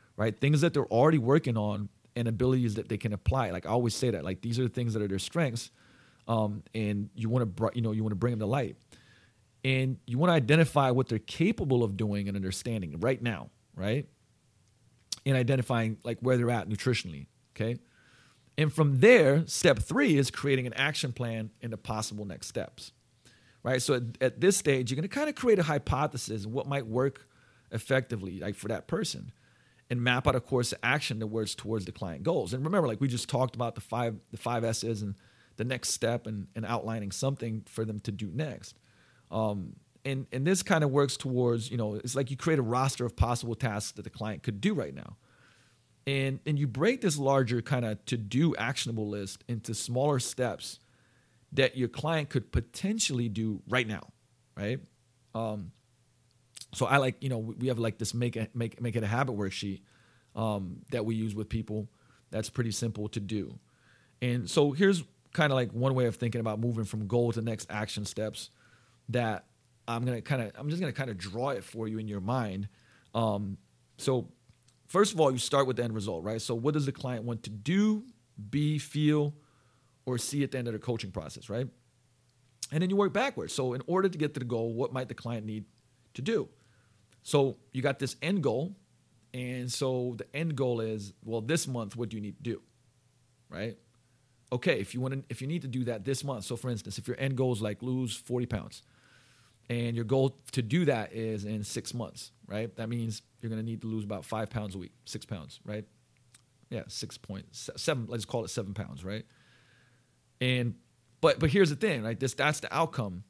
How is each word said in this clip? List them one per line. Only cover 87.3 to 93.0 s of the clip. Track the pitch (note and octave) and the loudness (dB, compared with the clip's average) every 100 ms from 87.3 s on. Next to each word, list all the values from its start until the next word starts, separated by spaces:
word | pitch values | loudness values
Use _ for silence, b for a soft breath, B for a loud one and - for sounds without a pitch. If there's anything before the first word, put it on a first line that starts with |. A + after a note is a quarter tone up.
| D3 C3+ A2 _ | 4 4 0 _
you | C3 | -2
got | C3+ C3+ | -2 0
this | C3 - | -4 -4
end | D3+ G3 | -2 2
goal. | C#3+ A#2 F3 G3 _ _ _ _ _ | 2 0 -2 -8 _ _ _ _ _
And | B2+ B2 B2+ B2 | -10 -6 -6 -6
so | - C3+ B2+ B2 A#2 | -2 0 0 -2 -6
the | - C#3+ | -8 -4
end | E3 C#3 | -2 0
goal | B2+ A#2 | 0 0
is, | A2 A2 G2+ - A2 | -2 -4 -8 -12 -6
well, | A2+ | -4
this | A2 D#3+ - | 0 0 0
month, | B2 G#2 A#2 | -4 -6 -6
what | A#2 | -6
do | A2 | -6
you | |
need | G#2 - | -8 -8
to | |
do, | A#2+ A2 - _ _ _ | -6 -6 -10 _ _ _